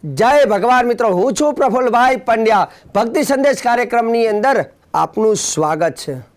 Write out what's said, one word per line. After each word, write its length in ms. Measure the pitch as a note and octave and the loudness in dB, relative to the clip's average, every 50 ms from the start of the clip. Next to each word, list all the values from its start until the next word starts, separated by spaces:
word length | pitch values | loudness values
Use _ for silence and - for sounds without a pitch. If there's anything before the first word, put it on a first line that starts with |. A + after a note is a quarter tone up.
| - | -10
જય 400 | D3+ C3+ C3+ A3 A#3+ C#4 D4 C#4 | -8 -4 0 0 2 4 4 4
ભગવાન 420 | G#3+ G#3 G3+ F3+ A#3+ B3 B3+ B3 A#3+ | 2 2 0 2 2 2 2 2 0
મિત્રો, 220 | A#3+ A#3+ A#3+ A3 | 0 0 0 0
હું 240 | F#3 F3+ F#3+ C4 G3 | 2 2 0 0 0
છું 200 | - - D4 D4 | 0 0 -2 0
પ્રફુલ્લભાઈ 640 | C4+ C4+ B3+ G#3+ B3+ B3+ B3 G#3+ A#3 B3 B3+ C4 | 0 0 0 0 0 0 0 2 2 2 2 2
પંડ્યા. 560 | A#3 - - A3+ A3 A3+ A3 A3 G3 E3+ - - - _ - - | 0 -2 -2 -2 0 2 2 2 2 0 -2 -6 -20 _ -4 -2
ભક્તિ 280 | G3+ A3+ A#3 A3+ D#4 D4 | -2 -2 0 -2 -2 0
સંદેશ 380 | - C#4 C4+ C#4 C#4+ C4 - | 0 0 0 2 0 0 0
કાર્યક્રમની 640 | - B3 A#3+ A#3+ B3 A#3+ A#3+ A#3 A#3 A3+ A#3 A#3 A#3 A3+ | -2 -2 0 0 -2 -2 -2 -2 0 0 0 0 0 0
અંદર 380 | G#3 G#3 G#3 C4+ C#4 A3 D#3 - - _ _ _ - | 0 0 0 0 0 0 -2 -4 -10 _ _ _ -4
આપનું 420 | D#3 D#3+ D#3+ - G#3 A3 A3 G#3+ | -2 -2 -2 -2 0 0 0 0
સ્વાગત 600 | - - - - D#3 D#3 D3+ D#3+ D#3 E3+ E3 - | 0 -4 -6 -4 -2 -2 -2 0 0 -2 -2 -2
છે. 200 | - - - C#3 B2+ A#2 _ _ | -6 -10 -10 -10 -10 -12 _ _